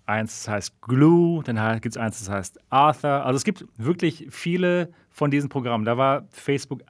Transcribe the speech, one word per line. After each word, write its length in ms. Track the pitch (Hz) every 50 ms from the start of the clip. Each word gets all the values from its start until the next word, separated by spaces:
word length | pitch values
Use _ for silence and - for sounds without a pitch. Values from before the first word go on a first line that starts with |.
| _
eins, 380 | - 104 107 110 110 - - -
das 40 | - 107
heißt 300 | 101 98 - - _ -
Glue. 600 | - 127 131 147 160 170 170 175 170 170 160 147
Dann 160 | - 117 110
ha-, 220 | 110 110 113 113
gibt's 160 | - 120 -
eins, 240 | 127 117 110 104 -
das 100 | 107 95
heißt 300 | 101 98 95 - - - _ -
Arthur. 560 | - 131 143 151 147 - - 147 139 143 139
Also 100 | 127 131
es 60 | 135 -
gibt 240 | - 196 - - - _
wirklich 520 | - 110 131 175 180 - 165 156 - 147 139
viele 640 | - - - 170 170 180 180 180 175 180 170 165 - _ _ _
von 220 | _ - 151 147 139
diesen 160 | 143 143 135
Programmen. 360 | - 143 123 120 117 113 107
Da 120 | 113 120 120
war 300 | 135 135 135 143 - -
Facebook 540 | - - - - 143 139 139 - 143 123 - _